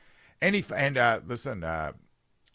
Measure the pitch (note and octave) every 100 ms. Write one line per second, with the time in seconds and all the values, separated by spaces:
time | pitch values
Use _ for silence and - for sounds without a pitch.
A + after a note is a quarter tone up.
0 | _ - - - F3 G3+ - G2 C#3 B2+
1 | A#2+ A2 D#2 A#2+ C3+ A2 D#2+ D#2+ D2+ -
2 | _ _ _ _ _